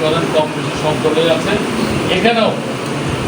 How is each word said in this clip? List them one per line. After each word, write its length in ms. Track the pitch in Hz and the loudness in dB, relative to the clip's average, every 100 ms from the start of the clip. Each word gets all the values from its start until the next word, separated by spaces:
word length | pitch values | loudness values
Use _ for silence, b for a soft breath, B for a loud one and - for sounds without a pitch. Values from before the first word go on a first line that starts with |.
করেন, 200 | 156 165 160 | 0 0 0
কম 140 | 156 151 | 0 0
বেশি 200 | 147 143 - | -2 -4 -2
সব 120 | 151 151 | -2 0
দলেই 240 | 151 156 165 160 | 2 2 2 2
আছে। 160 | - - - - - - - 185 | 0 0 -2 -2 0 0 0 2
এখানেও 340 | 214 226 196 139 - - - - - - | 2 4 2 0 -4 -6 -4 -4 -2 -2